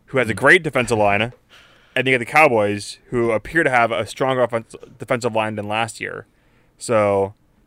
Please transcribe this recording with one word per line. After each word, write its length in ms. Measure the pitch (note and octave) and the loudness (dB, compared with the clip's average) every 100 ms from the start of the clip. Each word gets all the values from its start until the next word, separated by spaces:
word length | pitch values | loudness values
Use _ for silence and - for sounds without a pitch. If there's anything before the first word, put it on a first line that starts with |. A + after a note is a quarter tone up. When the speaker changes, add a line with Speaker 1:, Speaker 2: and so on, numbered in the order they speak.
| - | -6
Speaker 1:
who 100 | C3 | -2
has 100 | A2 | -2
a 40 | |
Speaker 2:
Hmm. 40 | G2 | 2
Speaker 1:
great 220 | C3+ F3+ | 4 4
defensive 340 | D#3 C3 A#2+ A2+ | 2 -2 0 2
line. 340 | G#2 G2+ A2+ - _ - _ _ _ C3 | 2 2 -2 -8 _ -20 _ _ _ -4
And 100 | B2+ | 0
you 60 | C3 | 0
get 20 | |
the 80 | A#2 | 2
Cowboys, 720 | D3+ D#3 A2+ G#2 G#2 - - - | 4 4 4 0 -2 -8 -18 -6
who 200 | B2 A#2 | -2 0
appear 320 | A2 - D#3+ | -2 -2 0
to 60 | D3 | 2
have 220 | B2 A#2 | 2 2
a 140 | A2+ G#2+ | -2 -6
stronger 380 | - C3+ C3 | -4 -2 0
offense, 320 | A#2 A#2 A2+ - - - | 0 -2 -8 -20 -20 -12
defensive 340 | - B2+ A#2 | -6 -4 -2
line 220 | A2 A2 G#2+ | -2 -4 -6
than 120 | G#2 | -4
last 320 | G#2+ A#2 - | -4 -4 -6
year. 260 | G2 F#2+ - _ _ _ _ - | -12 -12 -16 _ _ _ _ -12
So 560 | - A2+ G#2 G2+ G2 - _ _ | -2 2 2 2 0 -6 _ _